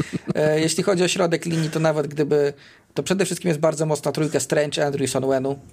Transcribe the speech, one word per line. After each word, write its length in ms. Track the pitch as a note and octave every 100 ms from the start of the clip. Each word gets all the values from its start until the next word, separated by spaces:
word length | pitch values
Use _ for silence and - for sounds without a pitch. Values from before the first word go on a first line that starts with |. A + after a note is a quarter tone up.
| - - - -
E, 240 | D3+ D#3
jeśli 240 | D#3+ F3
chodzi 200 | F#3 F3+
o 40 | F3+
środek 380 | F#3+ F3 E3 E3+
linii, 240 | D#3+ D#3
to 100 | D#3
nawet 280 | D#3+ D3+ D3
gdyby, 460 | D3+ C#3 D3 C#3+ C#3+ - - _
to 100 | -
przede 220 | C#3 F#3+ -
wszystkim 220 | F3 F3+
jest 120 | D3
bardzo 260 | D#3+ D3+ D#3
mocna 260 | D3 D3
trójka 280 | D3 D3+ C#3+
Strange, 460 | - D#3 D3 D#3+ D3
Andrews, 300 | C#3 C3 C3
Onwenu, 440 | C3+ C3+ C3+ C#3 -